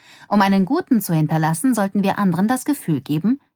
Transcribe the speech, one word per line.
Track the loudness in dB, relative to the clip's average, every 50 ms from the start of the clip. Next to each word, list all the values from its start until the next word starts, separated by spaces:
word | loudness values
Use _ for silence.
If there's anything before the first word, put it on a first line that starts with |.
| _ -20 -20 -20 -6 -2
Um | 0 2 2
einen | 4 2 2 2
guten | 0 0 -2 0 0 0 0
zu | 0 0 0
hinterlassen, | 0 2 2 0 0 0 0 0 0 0 0 0
sollten | 0 -2 -2 -2 -2 0
wir | 0 0 0
anderen | 0 0 2 2 0
das | 0 0 -2 -2
Gefühl | -4 -4 -4 -2 -2 -4 -2
geben, | -2 -4 -4 -2 0 -2 -2 -2 _ _ _